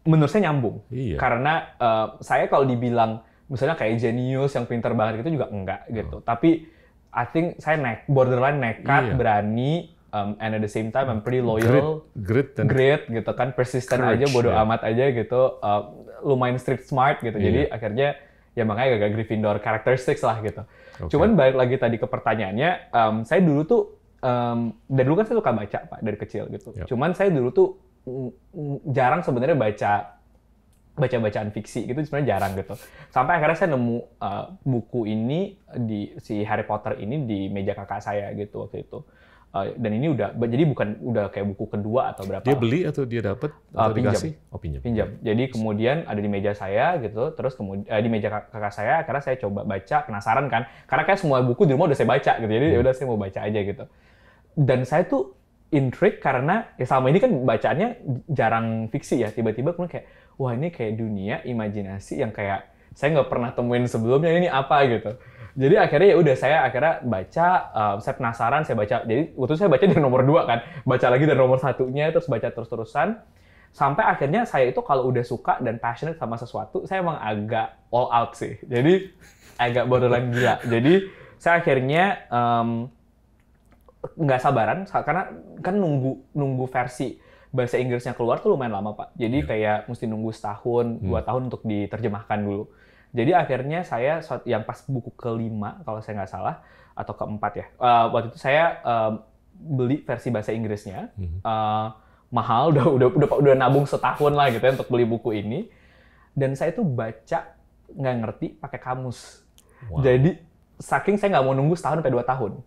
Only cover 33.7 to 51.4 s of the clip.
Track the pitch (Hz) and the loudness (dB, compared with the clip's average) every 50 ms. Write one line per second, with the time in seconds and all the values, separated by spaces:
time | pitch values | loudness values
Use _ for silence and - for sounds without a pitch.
33.7 | 147 127 120 117 117 117 - - _ _ 107 101 101 107 104 - 190 - - 139 | 2 0 0 0 -2 -4 -6 -12 _ _ -8 -6 -6 -8 -8 -10 -16 -8 -4 -2
34.7 | 127 117 110 _ - 123 110 104 107 110 110 123 143 170 196 202 196 _ _ - | -2 -2 -2 _ -6 -4 -2 -2 -2 -2 -2 -2 -2 -2 -4 -6 -8 _ _ -12
35.7 | - 135 120 110 107 101 101 - - - - - 107 104 104 107 110 107 107 - | -8 -6 -4 -4 -4 -6 -6 -8 -12 -20 -10 -6 -4 -4 -2 -2 -2 -4 -2 -4
36.7 | 107 107 - 107 104 - - 101 135 156 139 113 104 98 98 95 98 98 98 95 | -4 -4 -4 -6 -8 -6 -6 -6 -6 -6 -4 -4 -4 -4 -4 -6 -6 -4 -4 -4
37.7 | - - 98 - 98 104 - 110 104 104 101 101 107 104 101 104 - 107 104 104 | -6 -6 -10 -10 -10 -10 -8 -6 -6 -6 -6 -8 -8 -10 -10 -10 -10 -12 -12 -10
38.7 | - 104 104 _ - - 147 _ _ _ _ _ _ _ _ _ - 98 98 - | -12 -14 -14 _ -16 -16 -16 _ _ _ _ _ _ _ _ _ -8 -6 -6 -6
39.7 | - - 110 107 107 110 139 165 147 110 101 95 - 113 120 117 117 127 170 151 | -6 -6 -4 -2 -2 0 0 0 0 0 -2 -4 -2 -4 -2 0 2 2 2 2
40.7 | 123 - 117 104 104 - - 131 117 110 101 98 - 104 101 101 95 - 110 - | 2 0 -4 -4 -4 -8 -6 -2 -2 -2 -2 -2 -4 -6 -6 -6 -6 -6 -8 -6
41.7 | - 107 101 107 113 131 - - - - 98 98 92 95 - 127 143 131 117 113 | -6 -6 -4 0 0 0 0 -2 -6 -8 -8 -8 -8 -4 0 0 2 2 2 0
42.7 | 127 175 180 156 147 - 135 120 117 117 101 101 98 110 - 151 - _ _ _ | 0 0 -2 -2 -2 -4 -6 -4 -4 -4 -2 -4 -4 -4 -6 -8 -10 _ _ _
43.7 | - - 113 110 107 113 123 120 110 98 - - 151 - _ _ - 101 - 82 | -2 0 0 2 2 2 0 2 0 0 -2 -4 -10 -12 _ _ -16 -12 -8 -8
44.7 | 71 67 67 120 117 107 98 90 - - - 113 107 117 131 131 131 113 110 110 | -8 -6 -4 -2 -2 -2 -2 -4 -6 -6 -2 0 0 0 0 -2 -2 -4 -2 -2
45.7 | 104 104 110 135 143 170 - - 110 104 101 104 101 98 98 101 104 - 104 95 | 0 0 2 2 0 0 -2 -4 -4 -4 -2 -2 -2 -2 -2 -2 -4 -4 -6 -2
46.7 | 98 110 135 165 180 165 117 101 104 107 123 160 - - 120 131 - - 107 95 | 0 2 2 2 0 -2 -4 -6 -4 -4 -4 -4 -4 -4 -6 -6 -6 -6 -10 -8
47.7 | 98 98 104 - 117 107 113 117 113 107 101 104 104 104 - - - 110 104 101 | -8 -8 -6 -2 0 0 0 2 0 0 -2 -2 -4 -4 -8 -10 -10 -6 -6 -6
48.7 | - - 104 117 147 165 160 - 120 143 143 139 131 - - 101 101 101 - 107 | -6 -4 -2 0 0 0 0 -2 -4 -4 -2 -4 -4 -4 -4 -6 -6 -4 -4 -4
49.7 | 98 98 - - 147 151 147 - 110 101 - 117 113 135 143 131 117 117 123 - | -6 -6 -4 -2 -2 -2 -2 -2 -8 -6 -2 0 2 2 2 0 -2 -2 -2 -4
50.7 | - - - - 131 139 156 185 196 196 - 151 135 127 | -14 -20 -6 -2 -2 0 2 2 0 2 2 2 2 4